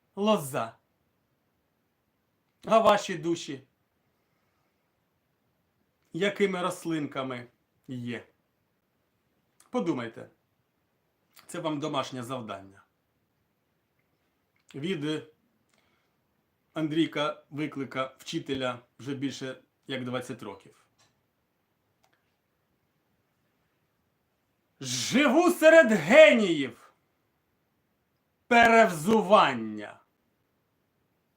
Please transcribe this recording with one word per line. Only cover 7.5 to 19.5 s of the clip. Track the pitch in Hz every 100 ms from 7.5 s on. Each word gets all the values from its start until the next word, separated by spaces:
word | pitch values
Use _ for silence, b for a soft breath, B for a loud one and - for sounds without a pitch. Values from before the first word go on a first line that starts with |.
| _ _ _ -
є? | 127 120 113 - _ _ _ _ _ _ _ _ _ _ _ _ _ _
Подумайте. | 247 175 131 117 120 113 _ _ _ _ _ _ _ _ _ _ - -
Це | 175
вам | 160 151
домашнє | 151 147 - 127
завдання. | 117 131 107 98 95 98 _ _ _ _ _ _ _ _ _ _ _ _ _ _ _ _ _ _ _ 139
Від | 165 175 147 156 - _ _ _ _ _ _ _ _ _ _ _ _ _ _
Андрійка | 160 156 156 156 151 151 - _
Виклика, | 143 151 139 127 135 131 -
вчителя | - 165 143 135 127 120 - -
вже | 120
більше | 135 135 - 131